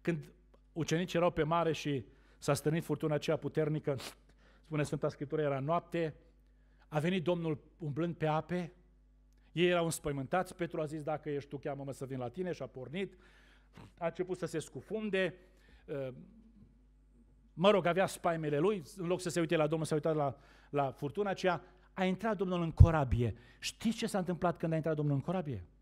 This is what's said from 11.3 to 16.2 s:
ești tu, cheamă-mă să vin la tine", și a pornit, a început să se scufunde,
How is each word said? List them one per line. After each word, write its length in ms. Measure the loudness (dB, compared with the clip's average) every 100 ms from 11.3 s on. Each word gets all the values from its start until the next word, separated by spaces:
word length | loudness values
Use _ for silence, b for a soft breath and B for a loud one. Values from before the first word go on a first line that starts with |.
ești 180 | -6 -6
tu, 100 | -8
cheamă-mă 340 | -6 -6 -8
să 140 | -10 -8
vin 120 | -6
la 100 | -6
tine", 240 | -6 -6
și 100 | -6
a 40 | -8
pornit, 520 | -10 -10 -8 -8 -10 B B B B B B B -6
a 80 | -6
început 320 | -4 -6 -4
să 80 | -4
se 120 | -4
scufunde, 760 | -6 -14 -8 -6 -2 0 0 -2 b b b b -10 -6 -6 -10